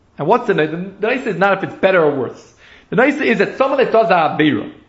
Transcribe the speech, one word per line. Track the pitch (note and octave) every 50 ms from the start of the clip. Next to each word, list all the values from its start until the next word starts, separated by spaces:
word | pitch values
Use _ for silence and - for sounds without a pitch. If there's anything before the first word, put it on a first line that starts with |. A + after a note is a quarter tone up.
| _ _ _ -
And | C#3+
what's | F3 A#3 B3 A#3+ G3+
the, | F#3
the, | D3+ D#3
the | D#3 D#3+ F3 F#3 G3 F#3 - G#3
nice | A#3 C4 B3+ -
is | A#3 E3+
not | E3 G3 G3+ F#3+ F#3+
if | E3+ B2+
it's | - -
better | F#3+ F#3+ F#3+ F3
or | D#3 D3 C#3 C3+
worse. | A2+ - - - - - _ _ - - - - _ _
The | D#3
nice | G#3 C4 D4 C#4 -
is | C4+ B3+ A3+ F3+
that | F#3+ G3+ - -
someone | C4+ C#4 C#4+ C4+
that | A3+ -
does | - A3+ A3 F3
a | F#3
Aveira | E3+ D#3 C#3 - D3 D#3 D3 A#2+ - - - - - _